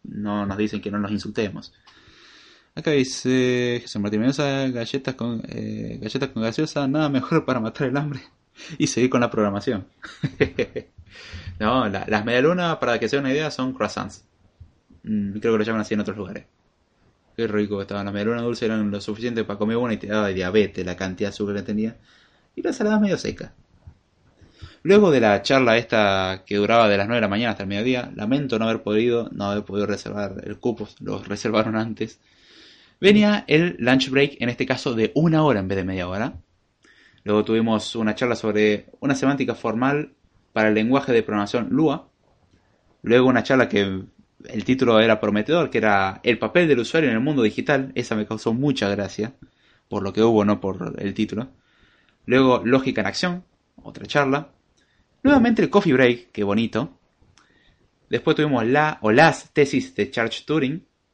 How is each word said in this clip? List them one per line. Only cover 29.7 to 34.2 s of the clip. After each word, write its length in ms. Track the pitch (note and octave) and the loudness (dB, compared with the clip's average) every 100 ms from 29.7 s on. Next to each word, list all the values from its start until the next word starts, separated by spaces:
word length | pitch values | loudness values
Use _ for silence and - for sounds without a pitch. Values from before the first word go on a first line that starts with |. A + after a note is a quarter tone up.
| G2+ G2+ | -4 -4
reservar 560 | G2+ G#2+ G#2 G2+ F#2+ | -4 -6 -8 -8 -8
el 140 | G#2 G2+ | -12 -6
cupo, 280 | A#2+ A2 G#2 - | -4 -4 -10 -12
lo 220 | G2+ G2+ | -10 -8
reservaron 520 | G2 G2+ A2+ G#2+ A2+ | -8 -6 -2 0 0
antes. 460 | A2 A2 G#2+ A2 - _ _ _ - - _ _ - | -2 -4 -6 -10 -12 _ _ _ -20 -20 _ _ 0
Venía 460 | F#3+ G#3 G#3 G#3 - | 4 6 6 2 2
el 300 | D3+ F3 - | 2 2 0
lunch 300 | A#2+ C3 C3 | 2 2 2
break, 280 | C3 | 2